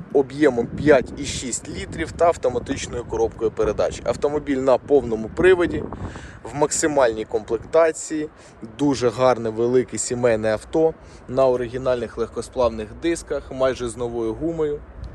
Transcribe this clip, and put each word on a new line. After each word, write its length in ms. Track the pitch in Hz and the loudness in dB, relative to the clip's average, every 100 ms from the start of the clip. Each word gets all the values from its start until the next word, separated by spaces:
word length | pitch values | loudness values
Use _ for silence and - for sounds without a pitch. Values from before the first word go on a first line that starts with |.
| - | -2
об'ємом 540 | 143 131 139 147 123 117 | 0 0 2 2 2 -2
п'ять 460 | - 143 135 - - | 0 6 6 4 -6
і 80 | |
шість 440 | 135 - 127 - - | -8 -8 -6 -8 -8
літрів 440 | 175 190 - 156 | -10 -8 -8 -8
та 140 | - 170 | 2 2
автоматичною 760 | 156 127 123 113 139 - 123 | 2 -2 -2 -4 -6 -6 -8
коробкою 460 | 110 113 113 - 110 | -6 -2 -2 0 -2
передач. 520 | - 107 98 90 - | 0 0 0 -2 -2
Автомобіль 520 | - 123 147 147 143 135 | -4 0 0 0 -2 0
на 220 | 135 123 | 4 2
повному 500 | - 139 120 110 110 | 4 2 4 -2 -4
приводі, 560 | - 180 180 165 151 - - - - - - 113 | 2 6 6 2 -2 -6 -8 -10 -12 -16 -16 -10
в 20 | |
максимальній 680 | 135 147 - 160 143 123 110 | -2 0 2 0 4 4 2
комплектації, 1040 | 107 113 104 113 - 160 165 160 - 156 151 - - - 113 113 | -4 -4 -2 -6 2 4 4 2 -6 -6 -6 -10 -20 -18 -16 -2
дуже 320 | 143 127 123 | 0 2 0
гарне, 400 | 110 131 117 113 | 4 4 4 0
велике 480 | 110 120 127 117 110 | 0 2 2 2 -4
сімейне 540 | - 123 123 110 110 | -4 0 2 2 2
авто 420 | 107 - 160 160 160 - - - | -2 -2 2 2 0 -12 -20 -4
на 200 | 127 131 | 2 4
оригінальних 680 | 123 120 123 131 123 113 - | 2 -2 -4 -2 -2 -4 -6
легкосплавних 720 | 113 123 - 131 120 113 107 120 | -6 -6 -6 -2 0 -2 -8 -4
дисках, 500 | 165 165 - 143 - | -4 -4 -4 -8 -8
майже 360 | 131 131 117 120 | -2 0 0 -6
з 80 | 110 | -6
новою 380 | 120 117 113 | -6 -4 -4
гумою. 460 | 110 156 165 151 147 - - - | -4 -4 -2 -4 -4 -10 -14 -14